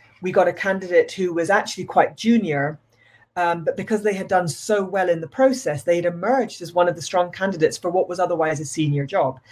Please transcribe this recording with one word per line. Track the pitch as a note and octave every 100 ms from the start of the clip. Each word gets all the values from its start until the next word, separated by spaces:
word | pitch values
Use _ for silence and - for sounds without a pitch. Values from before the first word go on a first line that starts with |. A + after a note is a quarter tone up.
| _ _
we | F3+
got | F#3 F3
a |
candidate | F3 G3 F#3+ F#3 F3 D#3+
who | - F#3
was | E3+ E3
actually | G3 - - F3+
quite | - D3+ -
junior, | A3 A#3 F#3 C#3+ C#3+ D#3 _ _ _ _ _ -
um, | E3+ E3+ D#3+
but | F3+
because | F#3+ G#3+
they | G#3
had | F#3+ F#3
done | F#3 F3
so | - - G#3
well | G3 F#3+ F3+
in | E3
the | D#3+
process, | - C4 C4 - C#3+
they | - E3+
had | F3
emerged | E3+ F#3+ C4 A#3 -
as | E3+
one | F3 F3
of | E3+
the |
strong | D3+ F#3 F3+
candidates | - F#3+ F3+ D#3 -
for | F3+
what | F3+ -
was | F3+
otherwise | F3+ E3+ D#3 D3+
a | D3+
senior | - D3+ C#3+ C#3+
job. | G3 C#3+ B2+ _